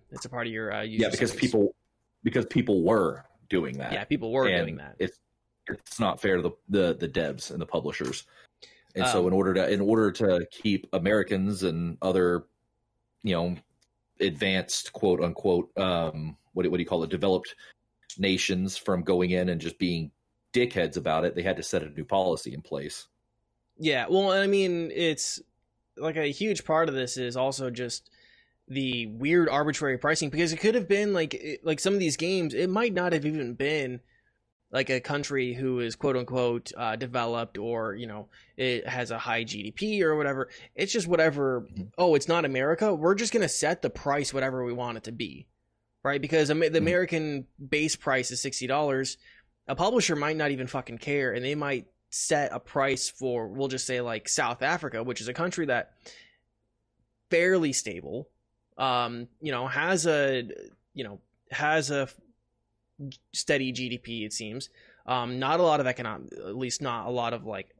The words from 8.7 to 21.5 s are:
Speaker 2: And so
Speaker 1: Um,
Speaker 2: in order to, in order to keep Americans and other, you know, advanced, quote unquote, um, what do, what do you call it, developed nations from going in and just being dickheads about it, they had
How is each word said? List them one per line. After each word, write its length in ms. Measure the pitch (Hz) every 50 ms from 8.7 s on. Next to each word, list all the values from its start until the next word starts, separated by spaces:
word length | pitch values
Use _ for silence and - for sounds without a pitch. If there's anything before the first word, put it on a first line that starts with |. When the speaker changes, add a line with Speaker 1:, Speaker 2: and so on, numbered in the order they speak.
| - _ _ _ -
Speaker 2:
And 100 | 95 127
so 140 | 127 120 92
Speaker 1:
Um, 60 | 87
Speaker 2:
in 60 | 90 92
order 200 | 98 95 95 90
to, 140 | 92 90 -
in 120 | 104 98
order 300 | 101 107 113 113 107 101
to 360 | 85 - 110 95 90 87 82 -
keep 360 | - - - 110 98 92 - - -
Americans 680 | 85 82 98 107 107 92 - 107 95 95 101 104 92 95
and 340 | 87 80 82 85 85 80 -
other, 440 | - 92 90 92 90 87 87 85 - _ _ _ _ _ _ _ _ _ _ _ _ _ _ _ -
you 100 | 104 90
know, 240 | 82 85 90 87 - - _ _ _ _ _ _ _ _ _ _ -
advanced, 760 | 95 92 78 71 104 95 95 92 90 - - - - - -
quote 280 | - 110 95 90 82
unquote, 560 | 85 87 80 - - 98 87 90 87 - _
um, 600 | 98 95 92 87 85 82 80 78 78 78 80 73 - _ _ -
what 100 | 90 90
do, 80 | 82
what 60 | 90
do 60 | 87 85
you 40 |
call 160 | - 95 82 82
it, 60 | 78
developed 460 | 95 80 101 98 92 90 - - - - - - - _ _ _ _ _ _ - -
nations 600 | - 98 98 95 92 - - 95 90 95 95 -
from 260 | - - 104 95 87 82
going 280 | - 92 90 90 90
in 180 | 90 90 90 90
and 100 | 87 82
just 180 | 80 80 -
being 340 | - 98 87 87 82 80 71 - _ _ _ _ _ _ _ -
dickheads 440 | 123 123 120 - - - - -
about 280 | 87 71 80 78 82 90
it, 100 | 87 -
they 80 | 87 87
had 140 | 95